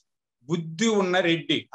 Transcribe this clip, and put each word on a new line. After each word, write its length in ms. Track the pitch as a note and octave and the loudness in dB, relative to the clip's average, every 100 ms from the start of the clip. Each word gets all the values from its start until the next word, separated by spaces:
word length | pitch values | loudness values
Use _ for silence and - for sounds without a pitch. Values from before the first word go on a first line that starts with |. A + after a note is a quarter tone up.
| _ _ _ _ | _ _ _ _
బుద్ధి 440 | B2 E3+ D#3+ D#3+ A3+ | -6 -6 -4 -2 0
ఉన్న 320 | G#3 F#3 F3+ | 2 2 2
రెడ్డి, 500 | F3 E3 D3 C3 - | 2 0 -2 -4 -4